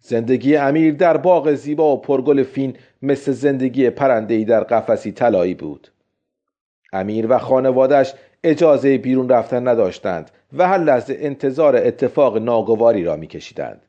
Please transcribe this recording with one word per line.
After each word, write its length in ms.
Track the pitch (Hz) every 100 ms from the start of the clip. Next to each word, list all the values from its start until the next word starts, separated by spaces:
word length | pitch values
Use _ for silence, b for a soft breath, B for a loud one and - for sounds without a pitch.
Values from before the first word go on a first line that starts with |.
زندگی 560 | _ 117 113 127 131 151
امیر 380 | 139 151 160
در 220 | 143 175 156
باغ 380 | 170 175 147
زیبا 380 | 147 139 151 156
و 80 | 135
پرگل 420 | - 139 131 139
فین 340 | 131 - 135 - b b
مثل 300 | 135 139 -
زندگی 580 | 123 143 135 127 123 127
پرنده‌ای 540 | - 139 117 107 113
در 200 | 107 113
قفسی 480 | 107 117 - 107 107
طلایی 420 | 95 120 101 87
بود. 340 | 87 78 71 _ _ _ _ _ _ _ _ _ _ _
امیر 340 | 95 98 110 110
و 100 | 123
خانواده‌اش 760 | 117 131 131 127 131 143 131 - b b
اجازهٔ 540 | 170 151 165 139 135 135
بیرون 300 | 117 131 127
رفتن 400 | 123 110 127 127
نداشتند 600 | 117 95 87 101 87 76 _ _
و 160 | 139 180
هر 100 | 190
لحظه 380 | 156 127 110 131
انتظار 580 | 147 139 139 131 156 123
اتفاق 600 | 107 113 - - 135 110
ناگواری 680 | 117 117 104 110 117 110
را 120 | 85 78
می‌کشیدند. 680 | 80 80 - - 65 50